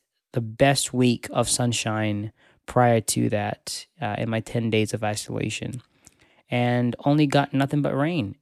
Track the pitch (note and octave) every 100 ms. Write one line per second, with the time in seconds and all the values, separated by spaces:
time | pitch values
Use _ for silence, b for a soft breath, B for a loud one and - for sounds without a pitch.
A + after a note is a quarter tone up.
0 | _ _ _ - A2+ A2 C#3 C#3 - B2+
1 | B2 A#2 - - A#2 - A#2+ A#2 A#2 G#2+
2 | G#2+ G#2 G#2+ b b b - - B2 A#2
3 | - - A#2 G#2 G#2 - - - - _
4 | A2+ G#2 A2+ A2+ - A#2+ A2+ A2 G#2+ A2+
5 | G#2+ G#2+ - A2+ - - - B2 - b
6 | b b b b b B2 B2 B2 A#2+ A#2
7 | C#3+ D3 D3 C#3+ C#3 C3+ C3+ D3 C#3 C3+
8 | D3 F3 G2+ G2